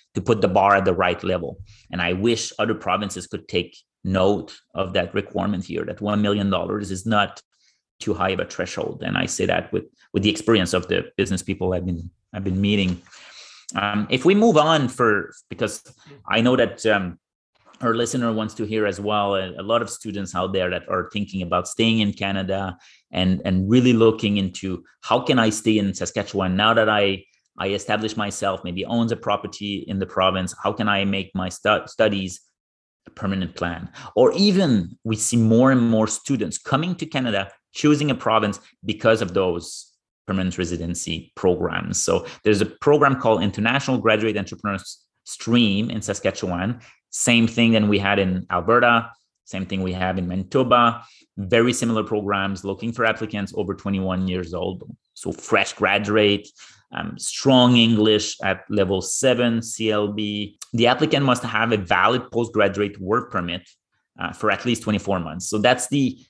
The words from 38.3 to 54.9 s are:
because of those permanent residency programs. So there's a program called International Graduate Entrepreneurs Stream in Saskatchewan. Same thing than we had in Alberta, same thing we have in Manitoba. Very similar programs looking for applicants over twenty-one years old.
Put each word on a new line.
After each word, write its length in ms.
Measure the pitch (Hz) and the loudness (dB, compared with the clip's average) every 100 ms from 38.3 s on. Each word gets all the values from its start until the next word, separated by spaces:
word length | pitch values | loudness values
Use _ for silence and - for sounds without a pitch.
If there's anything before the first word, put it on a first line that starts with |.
| 110 107 98 - _ | 2 2 -2 -12 _
because 380 | 101 104 117 113 | -8 0 2 2
of 120 | 101 | 2
those 560 | 92 92 87 85 - - _ _ _ - | 0 0 -2 -6 -14 -18 _ _ _ -4
permanent 280 | 95 92 90 | -2 -2 -2
residency 760 | 85 87 82 85 - 82 - | -4 -4 -6 -8 -6 -8 -10
programs. 680 | - 92 90 82 87 85 - | -2 0 2 0 -4 -4 -4
So 260 | - 90 - - | 0 -2 -2 -2
there's 160 | 107 101 | 2 2
a 60 | 104 | 0
program 540 | - - 147 143 131 | 0 2 4 4 2
called 220 | 117 104 | 2 2
International 560 | 101 101 110 135 135 123 | 0 0 0 0 0 0
Graduate 380 | 107 107 110 101 | 2 2 2 -2
Entrepreneurs 680 | 98 107 104 95 - - _ _ | -6 -6 -6 -6 -8 -20 _ _
Stream 640 | - - - 120 113 98 113 | -18 -10 0 4 4 2 -2
in 100 | 110 | -4
Saskatchewan. 800 | 104 98 98 - 95 87 98 117 - _ _ | -6 -2 -2 -2 -4 -2 -4 -6 -12 _ _
Same 320 | - - 117 113 | -4 2 4 4
thing 260 | 120 113 | 4 4
than 160 | 110 104 | 4 4
we 100 | 101 | 4
had 200 | 98 101 | 4 4
in 280 | 92 92 - | 2 -2 -2
Alberta, 600 | 90 85 120 120 117 113 - _ _ | -2 2 4 4 4 0 -10 _ _
same 220 | - 95 90 | -12 -10 -6
thing 160 | 95 | -4
we 100 | 92 | -4
have 240 | 90 92 92 | -2 -2 -2
in 100 | 90 | -4
Manitoba. 800 | 92 92 131 120 123 120 117 - _ _ - | -6 -2 0 2 4 2 0 -8 _ _ -12
Very 380 | 98 117 117 | 0 2 2
similar 280 | 123 117 110 | 2 0 -2
programs 640 | 104 104 98 98 98 95 | -2 -4 -2 -2 -2 -4
looking 260 | 98 98 117 | -8 -8 -6
for 140 | 117 | -2
applicants 480 | 113 110 110 104 98 | 0 0 -4 -6 -6
over 200 | - 95 | -4 -6
twenty-one 540 | 95 101 98 95 92 92 | -6 -4 -2 -2 -2 -2
years 260 | 90 85 | -4 -6
old. 360 | 87 92 90 - | -6 -6 -6 -12